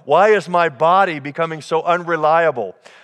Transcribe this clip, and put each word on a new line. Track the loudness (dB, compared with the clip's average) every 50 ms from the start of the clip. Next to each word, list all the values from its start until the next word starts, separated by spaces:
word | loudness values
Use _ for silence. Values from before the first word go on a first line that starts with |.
| _
Why | 0 2 4 4 4
is | 2 2 0 -2
my | -2 0 0 -2
body | -2 0 0 2 2 2 2 0 -2 -8
becoming | -10 -10 -6 -6 -6 -6 -6 -10
so | -8 -4 -4 -2 0
unreliable? | 0 -2 -2 -2 -4 -4 -2 0 2 2 2 2 0 0 -2 -6 -10 -12 _ -20 -20 -20 -20